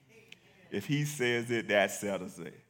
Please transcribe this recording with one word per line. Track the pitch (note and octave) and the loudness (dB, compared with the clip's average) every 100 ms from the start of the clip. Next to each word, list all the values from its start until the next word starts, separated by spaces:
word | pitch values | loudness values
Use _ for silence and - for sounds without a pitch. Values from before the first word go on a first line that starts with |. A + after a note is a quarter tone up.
| _ - - - - - - | _ -20 -20 -20 -20 -20 -8
If | G2+ D#3+ | -6 0
he | D3 | 0
says | D3 - A#2+ A#2+ A#2 | 0 0 2 2 0
it, | A#2 G2 | -2 2
that | G2+ G2 | 4 4
settles | - G2+ F#2+ F#2 - | 0 -4 -4 -6 -12
it. | D#2+ - | -14 -16